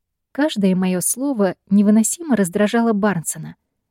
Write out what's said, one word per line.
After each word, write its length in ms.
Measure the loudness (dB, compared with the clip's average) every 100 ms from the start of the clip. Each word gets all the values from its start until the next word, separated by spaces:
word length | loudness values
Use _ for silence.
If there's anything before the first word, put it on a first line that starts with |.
| _ _ _
Каждое 420 | -4 -2 0 0
мое 260 | 2 0 -2
слово 560 | -4 -4 -4 0 -2 -2 0
невыносимо 680 | 2 4 4 2 -2 -2 0
раздражало 560 | 0 0 0 2 0
Барнсона, 600 | 0 0 -2 -6 -10 -12 -16 _ _ _